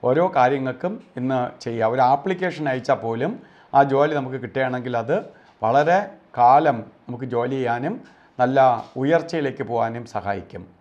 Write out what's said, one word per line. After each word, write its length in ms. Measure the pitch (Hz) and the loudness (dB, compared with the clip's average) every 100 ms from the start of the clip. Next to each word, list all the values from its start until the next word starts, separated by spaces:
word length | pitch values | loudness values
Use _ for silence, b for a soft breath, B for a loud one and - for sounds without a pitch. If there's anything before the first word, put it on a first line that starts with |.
ഓരോ 280 | 127 135 180 170 | 2 2 2 4
കാര്യങ്ങൾക്കും 640 | 127 139 131 127 180 214 - - | 2 2 -4 -4 -8 -8 -12 -8
ഇന്ന് 440 | 127 131 123 - | -4 -2 -4 -6
ചെയ്യുക. 260 | 120 117 110 | -8 0 0
ഒരു 140 | 127 | 4
ആപ്ലിക്കേഷൻ 680 | 127 139 196 185 185 151 151 | 4 2 0 -2 -4 -4 -4
അയച്ചാൽ 260 | 131 117 | -4 0
പോലും 480 | 131 113 113 147 247 b b b | -2 -2 -4 -4 -6 b b b
ആ 80 | 139 | 2
ജോലി 320 | 139 135 151 | 4 4 2
നമുക്ക് 220 | 151 131 131 | 0 -6 -8
കിട്ടുകയാണെങ്കിൽ 600 | 113 135 131 127 123 120 | -6 -4 -2 -4 -4 -4
അത് 280 | 113 180 - b b b | -2 -4 -4 b b b
വളരെ 480 | 107 131 151 180 208 - _ - | 2 2 4 2 0 -12 _ 2
കാലം 460 | 120 139 156 120 107 _ - | 6 6 4 -2 -6 _ -16
നമുക്ക് 160 | 120 | -12
ജോലി 260 | 127 117 123 | -6 -4 -2
ചെയ്യാനും 500 | 135 123 123 143 226 B B B - | -2 -2 -2 -4 -8 B B B -2
നല്ല 460 | 135 135 131 117 - - | 2 4 4 2 -4 -4
ഉയർച്ചയിലേക്ക് 680 | 135 165 147 170 143 - | 0 0 0 -4 -4 -6
പോകാനും 440 | 123 117 113 117 113 | -6 -2 -4 -6 -8
സഹായിക്കും. 600 | 107 92 98 - 92 90 _ | -8 -6 -6 -8 -18 -18 _